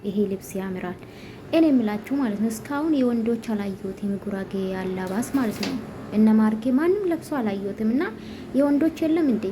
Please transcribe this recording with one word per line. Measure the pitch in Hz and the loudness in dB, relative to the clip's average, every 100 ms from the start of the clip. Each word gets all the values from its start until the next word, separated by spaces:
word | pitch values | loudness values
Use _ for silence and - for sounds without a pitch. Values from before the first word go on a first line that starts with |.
ይሄ | 202 196 202 | -4 0 0
ልብስ | 190 - | -2 -6
ያምራል። | 190 190 185 180 180 - - - - - | -6 -6 -6 -6 -8 -14 -18 -18 -16 0
እኔ | 320 | 4
የምላችሁ | 320 262 214 208 - 277 | 6 6 4 -2 -2 -2
ማለት | 247 202 | 0 0
ነው | 226 | -2
እስካሁን | 220 - 285 320 | -2 -6 -2 0
የወንዶች | 294 247 240 220 226 233 | 2 2 2 0 -2 -2
አላየሁትም፣ | 214 202 190 196 190 202 | -4 -4 -6 -8 -6 -4
የጉራጌ | 196 - 196 190 196 190 185 | -4 -4 -6 -4 -4 -4 -4
አላባስ | 185 185 185 190 247 | -4 -4 -4 -2 -2
ማለት | 277 226 - | 0 0 -2
ነው። | - 262 - - - | -4 -6 -8 -12 -2
እነ | 208 214 | 4 6
ማርኬ | 220 214 220 262 | 6 4 2 2
ማንም | 262 339 403 370 | 2 4 2 2
ለብሶ | 330 - | -2 -2
አላየሁትም። | 294 220 196 196 208 220 | -4 -2 -2 -4 -2 0
እና | 254 381 - - - - | 2 0 -4 -12 -12 -2
የወንዶች | 254 285 285 320 320 | 2 4 4 2 2
የለም | 320 330 302 | 2 2 2
እንዴ | 214 190 | 2 0